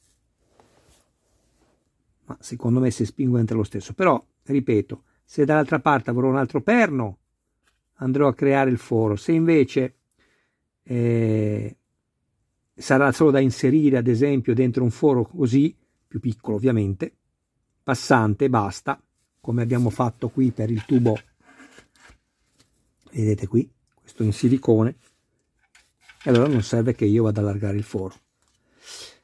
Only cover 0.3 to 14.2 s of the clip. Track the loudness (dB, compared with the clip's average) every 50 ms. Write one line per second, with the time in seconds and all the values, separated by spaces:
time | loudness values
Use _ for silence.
0.3 | _ _ _ _ _ _ _ _ _ _ _ _ _ _ _ _ _ _ _ _
1.3 | _ _ _ _ _ _ _ _ _ _ _ _ _ _ _ _ _ _ _ -20
2.3 | -20 -18 -16 -16 -12 -6 -2 0 0 2 0 0 -2 -2 -4 -6 -4 -4 -2 0
3.3 | 0 0 0 0 0 -2 -4 -4 -6 -12 -12 -10 -6 -2 0 0 0 0 -2 _
4.3 | _ _ _ -4 -4 -4 -2 0 0 0 0 -2 -8 -16 _ _ _ _ _ _
5.3 | -4 -2 0 2 2 2 2 0 -2 -2 0 2 0 0 0 -2 -2 -2 0 0
6.3 | 0 0 -2 -2 -4 -4 -2 0 2 2 2 0 0 -4 -6 -6 -8 -14 _ _
7.3 | _ _ _ _ _ _ _ _ _ _ _ _ _ -8 -4 -2 0 2 2 2
8.3 | 2 2 2 2 2 2 2 2 0 -2 -2 -2 0 0 2 0 0 -2 -2 0
9.3 | 0 2 2 4 4 4 2 2 0 -4 -4 -4 -6 _ _ _ _ _ _ _
10.3 | _ _ _ _ _ _ _ _ _ _ _ -6 -4 -2 0 0 0 0 0 0
11.3 | 0 0 -2 -2 -4 -4 -6 -10 -12 _ _ _ _ _ _ _ _ _ _ _
12.3 | _ _ _ _ _ _ _ _ _ -10 -2 2 2 4 4 2 2 4 4 4
13.3 | 4 4 2 2 0 0 0 2 2 4 4 4 2 2 2 2 0 2